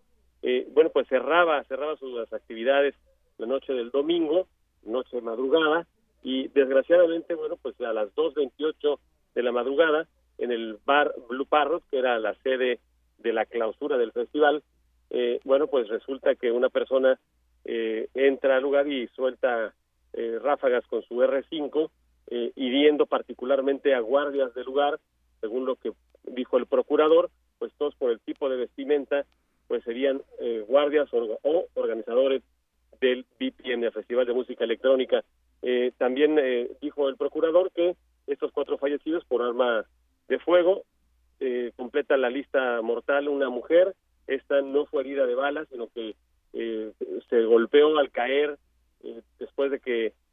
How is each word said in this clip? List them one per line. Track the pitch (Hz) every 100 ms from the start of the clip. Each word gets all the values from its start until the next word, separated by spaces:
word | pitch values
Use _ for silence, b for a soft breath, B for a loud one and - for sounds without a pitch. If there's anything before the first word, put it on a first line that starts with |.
| _ _ _ _
Eh, | 127 127 -
bueno, | 139 165
pues | 147 123
cerraba, | 127 123 170 170 156
cerraba | 117 131 147 151
sus | 135 120 113
actividades | 107 - 117 117 139 143 - _ _ _ -
la | 113
noche | 135 -
del | 131 117
domingo, | 139 147 175 156 175 185 _ _ _
noche | 107 123 123 123
madrugada, | 117 113 131 160 156 160 170 _ _ _
y | 127 131 135
desgraciadamente, | 139 131 135 131 175 170 165 -
bueno, | 165 151 175
pues | 127 -
a | 120
las | 110 104
dos | - 165
veintiocho | 151 135 - 156 - 147 139 _ _ _
de | 127
la | 120
madrugada, | 120 123 139 165 151 165 _ _ -
en | 123
el | 117 113 104
bar | - 143 147 - 120
Blue | 127 139
Parrot, | 151 143 170 -
que | 135
era | 127 117
la | 107 98
sede | 131 131 127 120 _ _ _ _
de | 117
la | 110 107
clausura | 117 110 - 147 131
del | 117
festival, | 123 117 147 147 147 - _ _ _ -
eh, | 123 120 120
bueno, | - 135 151
pues | 135 107
resulta | 110 - 135 -
que | 123 123
una | 120 127
persona, | 127 120 131 131 131 _ _ _ _
eh, | - 117 113 110 -
entra | 131 139 135 135 131
al |
lugar | 143 139 143
y | 139 113
suelta, | - 131 123 131 117 104 - _ _ _
eh, | - 117 113
ráfagas | 127 143 135 123 -
con | 113
su | - 120
R | 131 135 -
cinco, | 160 143 147 156 _ _ _ -
eh, | 120 117
hiriendo | - 127 135 151 147 147
particularmente | 139 - 120 123 139 135 139 143
a | 127
guardias | 113 139 147 139 127
del | 127 123
lugar, | 135 143 151 _ _ _ _
según | 110 123
lo | 131 123
que | 113 - _ _
dijo | - 123 127 127
el | 120
procurador, | 131 - 143 156 165 175 _ _ -
pues | 117 -
todos | 147 -
por | 127
el | 113
tipo | - - 139
de | 127
vestimenta, | 117 - 135 147 135 143 - _ _ _ -
pues | 120
serían, | 120 117 139 135 - -
eh, | 123 113 104
guardias | 139 147 147 139
o, | 120 113 110
o | 143 160 -
organizadores | - 123 113 110 120 135 135 - _ _ _ _ -
del | 127 127 - -
B | 131
P | - 127
M, | 120
del | 117
Festival | 107 - 123 123
de |
Música | 123 120 123
Electrónica. | 117 113 131 135 127 120 - _ _ _
Eh, | 127 123 127 -
también, | 127 127 151 156
eh, | 131 123 123 -
dijo | 147 147 139
el | -
procurador | 143 156 160 170 190
que | - 175 175 _ _ -
estos | 139 147
cuatro | - 139 139
fallecidos | 139 143 156 165
por | - 120
arma | 120 120 123 113 - _ _ _ -
de | 127
fuego, | - 180 175 - - _ _ _ _ -
eh, | 131 123 120
completa | - 123 147 139 139
la | 123
lista | 131 - 139 127 120
mortal | 113 117 - 143 147
una | 139 135
mujer. | 120 - 165 190 - _ _ -
Esta | 135 - 139
no | 139 139 147
fue | 139
herida | 131 139 127
de |
bala, | 123 143 147 156
sino | 127 113
que, | 120 110 101 _ _ _
eh, | 120 117 110 110 - - - -
se | 120
golpeó | 113 117 113 147 151 156
al | 135
caer, | - 120 139 147 147 _ _ _ _
eh, | - 117 - -
después | 117 - 139
de | 131
que | - 117 110 - _